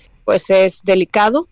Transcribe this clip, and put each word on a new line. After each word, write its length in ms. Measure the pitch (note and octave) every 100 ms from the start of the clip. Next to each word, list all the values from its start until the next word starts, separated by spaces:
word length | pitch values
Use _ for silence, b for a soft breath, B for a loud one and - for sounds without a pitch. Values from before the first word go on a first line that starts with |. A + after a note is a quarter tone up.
| b _
Pues 260 | - F#3+ -
es 320 | F#3+ F#3+ -
delicado, 640 | G3 F#3+ F3 G#3+ G#3 C#4 F4